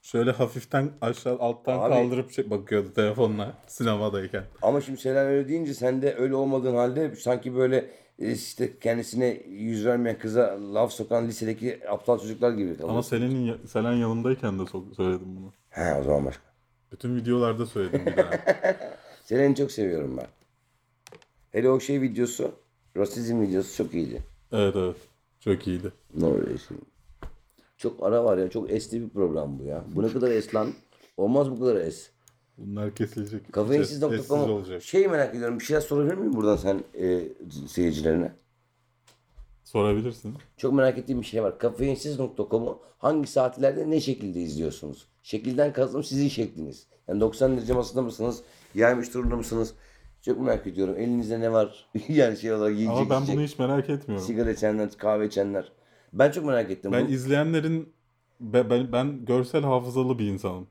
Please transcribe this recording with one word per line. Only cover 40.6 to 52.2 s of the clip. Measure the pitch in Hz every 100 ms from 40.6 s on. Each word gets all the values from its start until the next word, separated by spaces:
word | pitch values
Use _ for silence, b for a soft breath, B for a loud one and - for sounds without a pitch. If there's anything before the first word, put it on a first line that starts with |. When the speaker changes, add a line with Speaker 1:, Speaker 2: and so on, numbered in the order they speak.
| 135
Speaker 2:
merak | 139 131 120
ettiğim | - 123
bir | 104
şey | 110
var. | 104 -
Kafeinsiz | 120 - 135 131 151 135
nokta | 127 - 104
com'u | 113 117 - B B
hangi | 139 156 139
saatlerde | - 127 127 135 143 156
ne | 156
şekilde | 135 123 104 87
izliyorsunuz? | 85 76 80 67 76 67 - _
Şekilden | - 110 117 127 147
kastım | 123 131 131
sizin | 143 135 143
şekliniz. | 143 113 - 76 64 _ b -
Yani | 104
doksan | 110 - 131 127
derece | 113
masada | 123 117 123
mısınız? | 123 110 113 120 B B B
Yaymış | 98 120 123 117
durumda | 123 123 120
mısınız? | 117 113 110 - b b b -
Çok | - 117
merak | 127 110 98
ediyorum. | 87 95 90
Elinizde | 117 120 110 113
ne | 113
var? | 113 104 - - -
<laughs> | -
Yani | 156